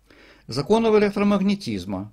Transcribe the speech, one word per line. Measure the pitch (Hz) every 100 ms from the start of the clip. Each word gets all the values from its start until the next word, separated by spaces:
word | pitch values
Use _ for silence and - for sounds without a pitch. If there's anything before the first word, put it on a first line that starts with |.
| _ - - - -
Законов | 117 147 214 226 214
электромагнетизма. | 208 202 202 202 196 202 120 101 87 92 101